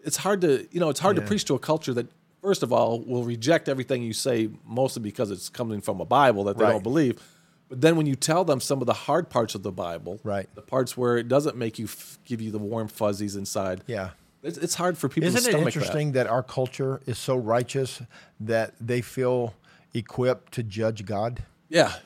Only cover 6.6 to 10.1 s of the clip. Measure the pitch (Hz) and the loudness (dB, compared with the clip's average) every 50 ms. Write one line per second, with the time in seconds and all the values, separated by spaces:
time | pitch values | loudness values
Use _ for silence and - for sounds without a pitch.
6.6 | 110 104 98 104 95 113 135 165 151 123 113 - - - _ _ _ _ _ _ | 4 4 4 2 0 0 2 2 2 2 0 -2 -8 -20 _ _ _ _ _ _
7.6 | _ - 131 127 147 160 170 160 156 143 135 - - - 160 175 185 170 139 127 | _ -14 0 4 4 4 6 4 2 0 0 0 0 2 2 2 4 2 2 0
8.6 | - - 143 135 127 120 113 - - - 143 175 175 - - 127 113 104 - 104 | 0 0 -2 0 2 0 0 0 0 0 0 0 0 0 0 0 0 0 -2 -6
9.6 | 98 104 92 95 92 85 85 82 78 85 | -6 -6 -6 -6 -6 -6 -6 -8 -8 -10